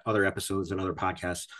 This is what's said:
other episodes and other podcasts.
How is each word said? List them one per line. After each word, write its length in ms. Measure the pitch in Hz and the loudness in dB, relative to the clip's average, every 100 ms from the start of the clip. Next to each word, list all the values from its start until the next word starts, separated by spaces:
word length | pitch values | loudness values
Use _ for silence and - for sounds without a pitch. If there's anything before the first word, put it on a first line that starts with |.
| 113 | 0
other 180 | 107 | 4
episodes 460 | 98 95 - 98 90 | 4 2 -2 -2 0
and 100 | 95 | -2
other 120 | 95 | -2
podcasts. 560 | 85 92 87 90 87 - - | 0 -2 -2 -4 -4 -8 -16